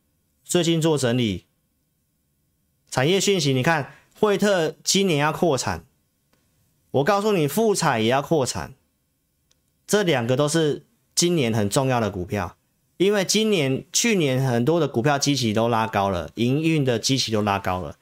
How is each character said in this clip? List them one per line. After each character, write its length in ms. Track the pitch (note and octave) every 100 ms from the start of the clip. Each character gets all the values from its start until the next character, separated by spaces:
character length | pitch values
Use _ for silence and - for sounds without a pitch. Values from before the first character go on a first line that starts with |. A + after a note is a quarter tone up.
| _ _ _ _
最 200 | - F3+
近 180 | E3 E3
做 160 | D#3+ D3
整 200 | B2+ B2
理。 280 | A2+ F2+ _ _ _ _ _ _ _ _ _ _ _ _ _ _ -
产 180 | - C#3+
业 120 | F#3+
讯 200 | F#3+ F#3+
息， 140 | C#3+
你 80 | C3
看 320 | C#3 D#3+ C3 - _ -
惠 180 | G#3+ G3
特 380 | G3+ F#3+ D#3 -
今 240 | - F#3+ G3
年 120 | C#3+
要 120 | D3+
扩 260 | D3+ F3 C3
产， 280 | - E2 - _ _ _ _ _ _ _ _ _ _
我 120 | B2+
告 180 | C#3+ G3+
诉 100 | G#3+
你 160 | G3 D3
富 260 | G#3 A3+
彩 260 | F#3+ E3 A#2
也 80 | A2
要 140 | C3
扩 240 | C#3+ D#3+ B2
产， 280 | G2 C#2 - _ _ _ _ _ _ _ _ _ _ -
这 160 | G#3
两 240 | F3+ C3+ A#2
个 100 | C3
都 100 | D3
是 380 | E3 D#3 - - _ _ -
今 200 | F3 F3
年 180 | A#2
很 140 | A2 G2+
重 200 | C#3+ C3
要 120 | B2
的 120 | G#2+
股 120 | F#2+
票， 320 | F2+ G#2 F2+ - _ _ _ -
因 140 | F#3+
为 140 | G#3 F#3
今 240 | G#3 A3
年， 340 | F#3+ C3+ C3 -
去 240 | - A#3 G3+
年 260 | C#3+ C3 C3+
很 180 | A#2
多 160 | A#2+ E3+
的 80 | C#3
股 140 | A#2
票 160 | A#2 C#3+
基 180 | C#3+ C#3
期 160 | A#2
都 160 | G#2+ A#2
拉 200 | A2+ A2
高 220 | G#2 G2
了， 200 | F2+ D2+ -
营 260 | A#2+ C#3+
运 240 | D#3+ D#3+ C3
的 140 | A2+
基 180 | - C3+
期 140 | G#2+
都 100 | G#2+
拉 160 | G#2 G2
高 240 | F#2+ F#2
了， 160 | D2+ -